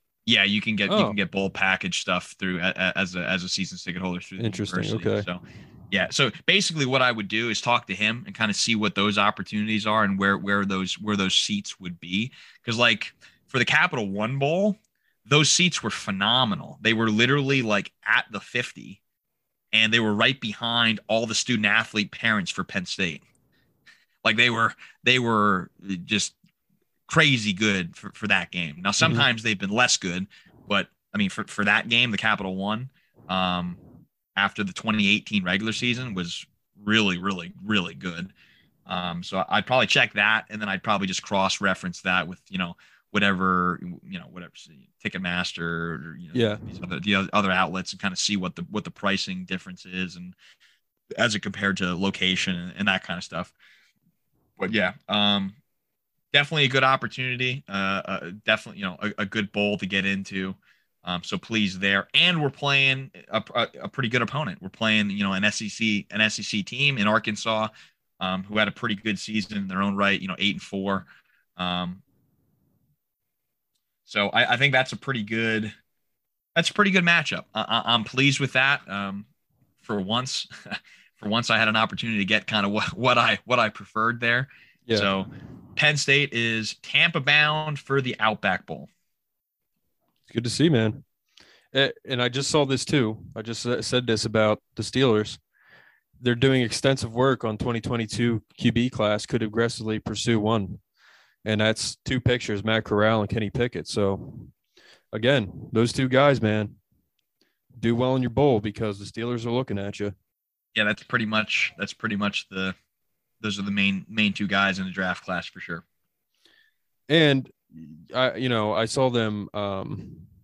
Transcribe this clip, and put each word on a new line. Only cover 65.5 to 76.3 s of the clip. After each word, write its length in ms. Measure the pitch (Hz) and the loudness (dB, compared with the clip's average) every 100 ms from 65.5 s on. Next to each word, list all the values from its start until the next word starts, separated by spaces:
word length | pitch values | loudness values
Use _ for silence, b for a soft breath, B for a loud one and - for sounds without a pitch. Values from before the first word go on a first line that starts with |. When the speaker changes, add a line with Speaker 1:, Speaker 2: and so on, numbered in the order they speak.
| - | -2
Speaker 1:
E 60 | 107 | -6
C, 360 | - 113 104 - | -2 0 0 -2
an 100 | 101 | 0
S 180 | 110 - | 0 0
E 40 | |
C 200 | 104 110 | -4 -4
team 360 | 95 123 143 131 | -4 -2 -2 2
in 80 | 104 | 2
Arkansas, 640 | 110 107 107 113 110 107 B B B _ _ | 2 2 -4 -2 0 -2 B B B _ _
um, 220 | 92 92 | -4 -4
who 160 | 98 107 | -2 0
had 100 | 104 | 0
a 40 | |
pretty 240 | - 120 101 | 0 -4 -4
good 220 | 110 101 | -4 -4
season 380 | - 110 92 104 | -4 -4 -2 -4
in 120 | 98 | -4
their 120 | 95 | 0
own 160 | 101 98 | 0 2
right, 240 | 101 98 | 2 2
you 80 | 95 | -2
know, 80 | 90 | -2
eight 180 | 101 92 | -2 -2
and 60 | |
four. 440 | - 98 98 95 90 b b b _ - | -6 -4 -2 -2 -4 b b b _ -8
Um, 460 | 90 90 90 92 _ _ _ _ _ _ _ _ _ _ _ _ _ _ _ _ _ _ _ _ | -4 -4 -4 -8 _ _ _ _ _ _ _ _ _ _ _ _ _ _ _ _ _ _ _ _
so 240 | _ 107 101 | _ -2 2
I, 240 | 113 123 | 4 2
I 20 | 120 | 4
think 160 | 139 | 4
that's 200 | 131 131 | 4 2
a 40 | 113 | -4
pretty 260 | - 127 | -6 -6
good, 500 | 104 113 113 110 107 - _ _ _ _ _ | -4 -2 0 0 -2 -8 _ _ _ _ _